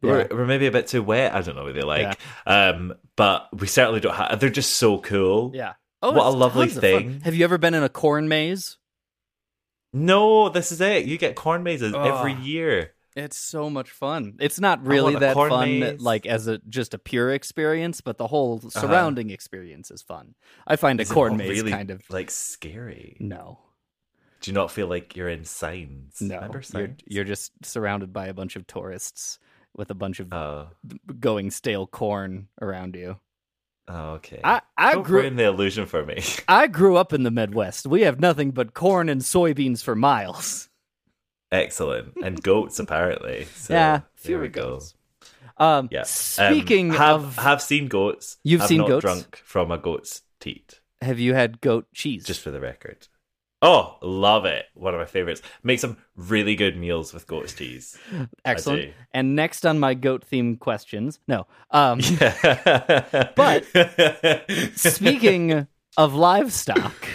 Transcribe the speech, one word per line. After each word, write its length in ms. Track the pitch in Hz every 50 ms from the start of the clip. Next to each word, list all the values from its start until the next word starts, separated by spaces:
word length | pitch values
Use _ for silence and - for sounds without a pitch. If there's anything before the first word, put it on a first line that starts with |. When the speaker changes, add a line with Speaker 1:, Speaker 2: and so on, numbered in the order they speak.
Speaker 1:
We're, 180 | - - 139 135
Speaker 2:
Yeah. 60 | 107 -
Speaker 1:
we're 140 | - 117 123
maybe 220 | 123 135 139 139 135
a 40 |
bit 160 | 110 123 - -
too 160 | - 123 107
wet. 300 | 98 107 117 135 113 -
I 80 | 98
don't 140 | 92 87 73
know 100 | 69 69
what 100 | 71 67
they 60 | 71 69
like. 340 | 73 76 76 76 101 98 - - - - - - -
Speaker 2:
Yeah. 220 | 98 101 98 95
Speaker 1:
Um, 240 | 87 85 90 90 90 - _ _ _ -
but 320 | 107 101 95 - - - - 98
we 80 | 101 98
certainly 320 | - - 127 117 113 110
don't 160 | 92 104 82
have, 240 | - - - - 104
they're 100 | 135 135
just 260 | 107 - 123 - -
so 220 | - - 113 104 95
cool. 520 | - - 104 98 98 92 95 107 117 127 131
Speaker 2:
Yeah. 200 | 131 120 101 - _ _ _ _ _
Oh, 100 | - 233 294
Speaker 1:
What 120 | - 120
a 40 | 123
Speaker 2:
it's 80 | 135 127
Speaker 1:
lovely 280 | 127 127 123 131 127 117
Speaker 2:
tons 100 | - -
of 60 | 104
fun. 80 | 98
Speaker 1:
thing. 300 | 95 95 104 120 131 139
Speaker 2:
Have 140 | 147 170 165
you 80 | 165 170
ever 140 | 170 175 175
been 140 | 160 170 165
in 80 | 160 147
a 60 | 131
corn 380 | - - - 156 147 151 156 156
maze? 480 | 156 156 151 160 185 196 175 - - _ _ _ _ _ _ _ _ _ _ _ _ _ _ _ _ _ _ _ _ _ _ _ _
Speaker 1:
No, 560 | 131 151 175 190 202 208 214 220 220 214 196
this 220 | 156 180 170 -
is 80 | 175 160
it. 240 | 180 196 208 180 -
You 120 | 117 151 165
get 180 | - 143 -
corn 280 | - - 160 165 175 175
mazes 300 | 175 170 139 120 107 104
every 400 | 139 143 143 139 131 127 139 135
Speaker 2:
Ugh. 60 | 131
Speaker 1:
year. 520 | 127 135 147 160 165 160 123 95 120 110 _ _ _ _ _
Speaker 2:
It's 220 | 139 143 147 - -
so 320 | - - - 160 151 151
much 220 | 147 139 131 -
fun. 460 | - - - 135 151 165 127 104 101 117
It's 200 | 143 143 - -
not 200 | 190 202 175 -
Speaker 1:
I 40 | 135
Speaker 2:
really 200 | 131 143 139 135
Speaker 1:
want 120 | 143 147 139
a 20 |
Speaker 2:
that 140 | 135 135 135
Speaker 1:
corn 160 | 143 147 147
Speaker 2:
fun, 300 | 135 127 127 127 131 127
Speaker 1:
maze. 200 | 127 - 147 147
Speaker 2:
like, 240 | 120 117 113 110 -
as 220 | 107 117 113 110 113
a, 120 | 110 104 _ 107
just 240 | 107 127 120 - -
a 40 | 104
pure 360 | _ - - 120 120 127 135
experience, 680 | 139 - - - - 156 151 156 165 165 170 165 -
but 180 | - 131 110 _
the 100 | 120 117
whole 300 | 143 151 139 123 117 110 120
Speaker 1:
Uh-huh. 60 | 113
Speaker 2:
surrounding 640 | - 110 - - - 180 180 160 143 123 117 107
experience 600 | 98 - - - - 95 92 87 76 73 90 -
is 100 | 92 90
fun. 340 | - _ - 80 - _ _ _ _ _ _ _ _
I 120 | - 147 147
find 220 | - 147 131 117
a 40 | 113
Speaker 1:
Is 80 | 104
it 20 | -
Speaker 2:
corn 200 | 156 139 113 110
Speaker 1:
not 60 | 107
Speaker 2:
maze 100 | 101 95
Speaker 1:
really, 220 | 98 104 110 110
Speaker 2:
kind 200 | 101 101 101 98
of 180 | 95 92 _ _
Speaker 1:
like, 220 | 95 92 92 -
scary? 840 | - - - - - - - 80 78 107 120 117 90 58 58 - _ _
Speaker 2:
No. 400 | - 104 98 87 90 87 - _ _ _ _ _ _ _ _ _ _ _ _ _ _ _ _ _
Speaker 1:
Do 100 | - -
you 60 | 98
not 160 | 101 95 85
feel 160 | - - 101 90
like 280 | 85 90 87 _ - 90
you're 120 | 90 87
in 140 | 85 80 80
Signs? 760 | - - - - 78 85 92 85 69 67 67 67 67 _ -
Speaker 2:
No, 140 | 104 98 95
Speaker 1:
Remember 220 | 90 92 104 127 135
Speaker 2:
you're, 40 | 127
Speaker 1:
Signs? 360 | - - 95 101 98 131 _ _
Speaker 2:
you're 180 | - 101 101 101
just 260 | 98 101 - - - _ _ -
surrounded 480 | - - 120 110 104 101 101 98 92 92
by 140 | 98 95 95
a 60 | 95
bunch 220 | 92 95 98 -
of 100 | 101 90
tourists 720 | _ - - - 92 92 87 - - - - - - - _ _ _ _ _ _ _ _
with 160 | - 104 -
a 40 | 101
bunch 260 | 95 98 95 92 -
of 120 | 98 90 90
Speaker 1:
Oh. 360 | 85 78 73 73 73 73 80 87 _ _ -
Speaker 2:
b-, 100 | - - _ - 139 120
going 320 | 113 127 110 104 98 98
stale 360 | - - _ 131 110 98 95 -
corn 600 | - - 113 107 104 101 98 95 95 95 98 101 _ -
around 340 | - 98 95 92 92 92 90
you. 240 | 90 90 90 95 98 _ _ _ _ _ _ _ _ _ _ _ _ _ -
Speaker 1:
Oh, 220 | 90 82 78 78 78
okay. 260 | 80 - - - -
Speaker 2:
I, 200 | - 151 220 - - _ _ -
I 160 | 160 254 311
Speaker 1:
Don't 100 | 190 190
Speaker 2:
grew 160 | 147 180 196
Speaker 1:
ruin 140 | 143 135 131
the 100 | 120 117
illusion 400 | 104 98 92 101 98 95 107 101
for 200 | 87 - 82 76
me. 180 | 73 - - 85 - -
<laughs> 120 | - - -
Speaker 2:
I 200 | 180 208 285 311
grew 280 | 190 147 185 196 185
up 160 | 175 185 180
in 120 | - 143 131
the 80 | 120
Midwest. 540 | 113 120 113 101 101 113 104 92 - - - 135
We 140 | 139 190 226
have 180 | 175 127 127
nothing 300 | 160 180 165 135 147 139
but 220 | 131 127 123 110 _
corn 360 | - 165 185 196 185 170 160
and 100 | 147 135
soybeans 640 | 127 - - 180 175 165 147 135 143 131 123 113 -
for 120 | - 120
miles. 760 | 107 120 139 139 117 101 92 87 - - - - - - _ _ _ _ _ _ _ _ _ _ _ _ _ _ _ _ _
Speaker 1:
Excellent. 600 | - 92 - - - - 85 76 67 58 60 - - - -
And 180 | 95 92 -
goats, 380 | - 95 95 107 107 - - -
Speaker 2:
<laughs> 0 |
Speaker 1:
apparently. 680 | 110 - - 78 87 90 - - - - 64 57 67 78 -
So, 180 | - - - 165
Speaker 2:
Yeah, 180 | 170 160 156 156 147
Speaker 1:
there 80 | 147 _ _
Speaker 2:
fewer 260 | _ - 165 175 175
Speaker 1:
we 60 | 151 147
go. 120 | - - 60 62
Speaker 2:
goats. 240 | 64 65 - - _ _ _ _ _ _ _ - _ _ _ 123 _ _
Um, 320 | 156 160 156 143 135 120
Speaker 1:
Yeah. 80 | - 67
Um, 40 | -
Speaker 2:
speaking 840 | - - - - - - - 101 101 - 311 214 180 226 190 185 170 160
Speaker 1:
have, 300 | 151 147 151 156 156 147
Speaker 2:
of 100 | 139 131 117
Speaker 1:
have 240 | 120 139 143 143
seen 260 | - - 147 147 143 131
goats. 500 | 113 98 95 104 - - - - - _ _
Speaker 2:
You've 180 | 151 165 175
Speaker 1:
Have 80 | - -
Speaker 2:
seen 80 | 170 160
Speaker 1:
not 80 | 107 107
Speaker 2:
goats? 140 | 127 139
Speaker 1:
drunk 400 | - 101 90 90 85 _ - - _
from 280 | _ - - 87 82
a 60 | 85 80
goat's 440 | - 87 82 - - - - - _ _ _ _
teat. 400 | - - - - _ _ - _ _ _ _ _
Speaker 2:
Have 180 | - 127 131 120
you 140 | 120 123 127
had 260 | 131 123 113 110 117
goat 260 | - 139 113 117 - _ _
cheese? 300 | - - 151 131 92 -
Speaker 1:
Just 180 | - 92 -
for 100 | - -
the 100 | 69 69
record. 460 | 65 62 64 _ _ - - _ _ _ _ _ _ _ _ _ _ _ _ _ -
Oh, 340 | 165 180 139 - - - _
love 440 | - 90 92 95 98 101 107 110 104
it. 200 | 95 76 64 - _ _
One 220 | _ 90 95 90
of 40 | 85
my 60 | 85
favorites. 380 | 82 - 95 90 85 82 - - - - -
Make 180 | _ 120 127 120
some 180 | - 127 110 - _ _ _
really 400 | - 90 90 113 107 104 101 107
good 200 | 90 104 98 78
meals 380 | 85 85 87 85 82 80 - -
with 140 | 85 - _
goat's 260 | 80 78 - - -
cheese. 420 | - 73 62 62 64 65 - - - - -
I 160 | 214 175 135 117 - _ _
Speaker 2:
Excellent. 380 | - 120 90 160 147 143 147
Speaker 1:
do. 100 | - 69 73 - - _ _
Speaker 2:
And 220 | 131 131 135 139
next 320 | 147 156 170 - - - 170
on 100 | 156 156
my 140 | 143 135 131
goat 320 | 127 127 135 131 123 _ _
themed 260 | - 131 120 120 117 113
questions. 600 | - - 117 104 - - - 104 110 139 151 _ _ -
No. 180 | 135 107 90 _ _ _ - _
Um, 300 | - 147 143 135 120 120 131
Speaker 1:
<laughs> 40 | 127 180 156
Yeah. 1080 | 156 120 - - - 170 131 - - 190 156 127 - - 170 135 117 - - 143 127 - -
Speaker 2:
but 300 | - 277 285 - 175 -
Speaker 1:
<laughs> 1120 | - - 180 170 175 - - 175 151 156 - - 165 151 - - - 196 170 180 - -
Speaker 2:
speaking 920 | - - 175 - - 196 220 277 262 226 214 190 180 170 165 160 151 143 - _ _ _ _ _ -
of 160 | 156 151 135
livestock. 920 | 143 165 175 180 202 254 254 - - - - 113 - - - - - - - -